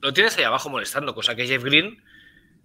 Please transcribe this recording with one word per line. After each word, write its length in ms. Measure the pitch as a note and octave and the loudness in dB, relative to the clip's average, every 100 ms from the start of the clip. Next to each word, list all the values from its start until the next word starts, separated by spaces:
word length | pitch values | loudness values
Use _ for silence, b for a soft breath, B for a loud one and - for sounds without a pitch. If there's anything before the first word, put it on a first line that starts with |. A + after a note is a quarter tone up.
lo 120 | C#3 | -2
tienes 240 | C3+ A3 F#3 | 2 2 2
ahí 60 | |
abajo 260 | A#2+ C3 D3+ | 0 0 -2
molestando, 440 | B2+ G2 C#3 C#3+ A2 | -6 -4 -6 -6 -2
cosa 200 | A2+ A#2 | -2 -2
que 120 | B2 | -2
Jeff 160 | C3 | -2
Green 380 | B2+ D3+ G3 - b b b b b b | 4 2 2 -6 b b b b b b